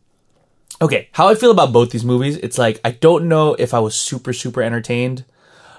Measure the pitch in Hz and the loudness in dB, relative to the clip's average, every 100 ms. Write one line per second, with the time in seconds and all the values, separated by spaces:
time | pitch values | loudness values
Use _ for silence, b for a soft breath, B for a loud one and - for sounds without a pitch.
0 | _ _ _ _ _ _ - - 160 117 | _ _ _ _ _ _ -14 -4 -2 -2
1 | - - 185 214 240 190 135 117 120 117 | -4 0 2 4 4 4 4 4 2 -2
2 | 120 123 139 156 123 - 113 107 117 117 | -2 0 -2 -4 -6 -2 -2 -2 -6 2
3 | 160 165 165 156 151 - 120 120 110 - | 2 4 2 2 2 0 -2 0 -2 -4
4 | - 127 131 120 123 123 113 117 113 120 | -8 -8 -8 -8 -6 -4 -4 -4 -4 -4
5 | 127 127 - b b b b | -4 -6 -14 b b b b